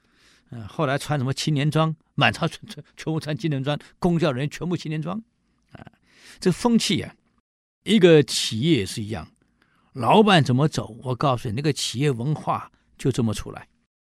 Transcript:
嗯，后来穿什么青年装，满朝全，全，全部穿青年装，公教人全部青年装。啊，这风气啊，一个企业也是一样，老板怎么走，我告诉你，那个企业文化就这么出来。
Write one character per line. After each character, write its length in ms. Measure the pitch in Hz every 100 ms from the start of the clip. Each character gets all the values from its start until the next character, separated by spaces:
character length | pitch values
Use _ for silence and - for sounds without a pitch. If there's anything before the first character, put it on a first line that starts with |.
| _ _ _ _ _
嗯， 140 | 120 104
后 180 | - 147
来 100 | 139
穿 220 | - 147
什 60 |
么 100 | 127
青 180 | - -
年 160 | 143 151
装， 240 | 156 160 156 _
满 180 | - 117
朝 140 | - 165
全， 180 | - -
全， 160 | - - -
全 160 | -
部 60 | 160
穿 180 | 151 151
青 140 | 165
年 140 | 135
装， 120 | 135 143 - _
公 180 | 180 170
教 140 | 165
人 180 | 123 147
全 200 | - 165
部 80 | 175
青 120 | 156
年 140 | 156
装。 180 | 156 208 - _ _ _ _
啊， 120 | - - _ _ _ - -
这 140 | 185
风 260 | - 240 233
气 240 | - 127
啊， 140 | - - _ _ _ _ _ _
一 160 | - 214
个 240 | 175 156
企 380 | 131 - - 110
业 180 | 160 135
也 80 | 92
是 160 | -
一 60 | 104
样， 200 | 98 80 _ _ _ _ _ _
老 300 | 131 117 185
板 220 | 214 175
怎 100 | 123
么 140 | 127 151
走， 280 | - 101 113
我 100 | 123
告 240 | 123 147 123
诉 120 | 120
你， 80 | 104
那 40 |
个 120 | -
企 260 | - - 113
业 140 | 147
文 200 | 117 135
化 380 | 151 - 110 - _ _ -
就 140 | 139
这 140 | 117
么 100 | 113
出 160 | 104 -
来。 160 | - - _ _ _